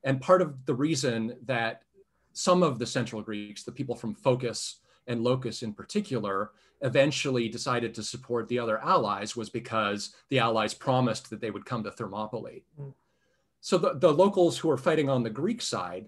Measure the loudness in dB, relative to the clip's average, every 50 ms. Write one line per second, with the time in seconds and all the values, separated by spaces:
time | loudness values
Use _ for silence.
0 | 2 0 0 0 6 6 6 6 6 2 -2 -8 -4 -4 -2 0 0 0 0 0
1 | 0 0 0 0 -2 -4 -6 -10 -6 -4 -2 0 0 -2 -4 -6 _ _ _ _
2 | _ _ _ _ _ _ _ -2 2 4 6 6 6 2 2 -2 -6 -4 -2 -2
3 | -2 -2 -6 -8 -8 -8 -8 -8 -8 -12 -14 -14 -14 -14 -8 -8 -6 -6 -6 -6
4 | -6 -8 -8 0 2 2 2 2 0 -6 -6 -6 -8 -10 -12 _ _ _ _ _
5 | _ -6 -4 -2 2 2 0 0 -2 -6 -8 -6 -8 -8 -8 -10 -14 _ -4 -4
6 | -2 -2 -4 -4 -2 -2 -2 -2 -2 -4 _ _ _ _ _ _ -4 2 4 6
7 | 4 4 2 0 -2 0 0 0 0 -2 -4 -6 -4 -2 -2 -2 -2 -4 -6 -8
8 | -10 -8 -10 -10 -6 -4 -4 -4 -2 -2 -2 -2 0 0 -2 -2 0 2 2 2
9 | 2 0 -2 -4 -6 -8 -6 -8 -8 -6 -8 -8 -8 -2 -2 0 0 0 0 -2
10 | -6 -10 -14 _ _ _ 2 2 2 4 2 2 0 0 -4 -4 -2 0 2 4
11 | 2 2 0 -4 -8 -12 -12 -8 -8 -8 -8 -8 -8 -6 -6 -6 -6 -8 -8 -10
12 | -10 -8 -6 -8 -8 -6 -8 -10 -10 -12 -16 -18 _ _ _ -16 -16 -16 -16 _
13 | _ _ _ _ _ _ _ _ _ _ _ _ -2 0 2 2 2 0 0 4
14 | 4 6 8 8 6 6 6 6 4 4 4 2 2 2 2 4 4 2 4 4
15 | 4 2 2 2 0 -2 -2 -2 -2 -2 -2 -2 -4 -4 -4 -4 -4 -6 -8 -10
16 | -12